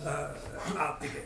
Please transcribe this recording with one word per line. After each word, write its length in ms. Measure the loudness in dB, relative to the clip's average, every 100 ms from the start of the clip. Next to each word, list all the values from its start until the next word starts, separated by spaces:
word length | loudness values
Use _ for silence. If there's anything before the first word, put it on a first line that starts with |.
äh, 720 | 0 2 0 -4 -6 -4 0 2
artige. 440 | 2 2 -2 -4